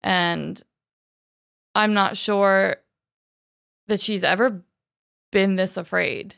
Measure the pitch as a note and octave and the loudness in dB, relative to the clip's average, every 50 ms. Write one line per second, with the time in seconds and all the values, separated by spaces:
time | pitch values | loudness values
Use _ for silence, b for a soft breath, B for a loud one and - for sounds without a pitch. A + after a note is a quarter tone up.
0 | - - F#2+ F2+ F3 E3+ E3+ D#2+ D2 D#2 - - - _ _ _ _ _ _ _ | -2 0 0 0 0 0 -2 -4 -6 -8 -10 -12 -16 _ _ _ _ _ _ _
1 | _ _ _ _ _ _ _ _ _ _ _ _ _ _ _ G#3 G#3+ G#3+ G#3+ G#3 | _ _ _ _ _ _ _ _ _ _ _ _ _ _ _ 0 2 2 2 2
2 | G3 - - - - - G#3 G3 G3+ G3 F#3+ F#3+ G3 F#3+ - - _ _ _ _ | 0 0 0 -2 -2 0 2 2 4 4 4 4 2 0 -2 -6 _ _ _ _
3 | _ _ _ _ _ _ _ _ _ _ _ _ _ _ _ _ _ - G#3+ G3 | _ _ _ _ _ _ _ _ _ _ _ _ _ _ _ _ _ -4 -4 -2
4 | - - G#3+ F#3+ F3+ - F3+ F#3+ A#3 C4 G#3+ F3+ - _ _ _ _ _ _ _ | -2 -2 -2 -2 0 0 0 2 0 0 -2 -4 -14 _ _ _ _ _ _ _
5 | _ _ _ _ _ _ - G3+ F#3+ G3 F#3+ F#3 F#3 F#3 - F#3 F3 - - F#3 | _ _ _ _ _ _ 0 2 2 2 2 0 0 -2 -2 -6 -6 -4 -2 -2
6 | F3 D#3+ - - - G3 - | 0 -2 -4 -6 -10 -14 -16